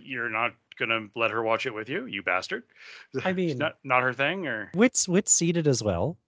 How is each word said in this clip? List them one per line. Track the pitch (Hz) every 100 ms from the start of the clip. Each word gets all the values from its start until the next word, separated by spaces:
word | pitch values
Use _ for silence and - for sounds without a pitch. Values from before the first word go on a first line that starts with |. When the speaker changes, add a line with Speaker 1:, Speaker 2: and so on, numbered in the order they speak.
Speaker 1:
you're | - 127 117
not | 110 117 - _ -
gonna | 117 113 107 117
let | 113
her | 113
watch | 113 113 131
it |
with | 107 107
you, | 165 262
you | 98
bastard? | 95 92 - 220 - _ - - - 131 190
Speaker 2:
I |
Speaker 1:
<laughs> |
It's | 185
Speaker 2:
mean, | 175 131
Speaker 1:
not, | 147 -
not | 135 127
her | 127
thing, | 123 139 190 160
or? | 110 98 170
Speaker 2:
Wit's, | 240 - -
Wit's | 180 -
seated | - 170 170 151
as | 123
well. | 107 85 117 180